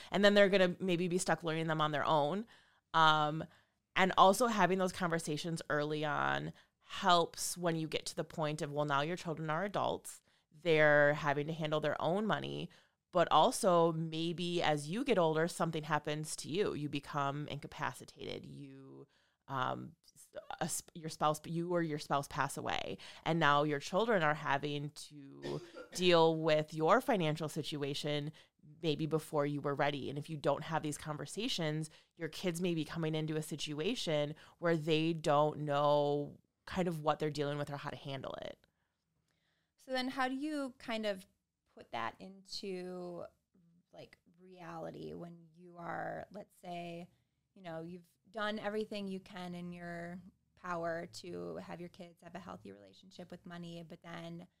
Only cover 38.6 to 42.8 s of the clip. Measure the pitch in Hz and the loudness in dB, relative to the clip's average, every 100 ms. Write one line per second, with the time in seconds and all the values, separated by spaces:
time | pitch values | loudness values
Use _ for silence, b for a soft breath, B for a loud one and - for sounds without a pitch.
38.6 | _ _ _ _ _ _ _ _ _ _ | _ _ _ _ _ _ _ _ _ _
39.6 | _ _ - 262 254 262 254 262 302 294 | _ _ -4 -2 -2 0 -2 -2 -4 -2
40.6 | 277 - - 220 214 190 - _ _ _ | -4 -8 -8 -4 -4 -6 -10 _ _ _
41.6 | _ - - 117 113 - 190 196 190 - | _ -20 -10 -6 -6 -6 -18 -18 -12 -10
42.6 | 202 185 | -6 -6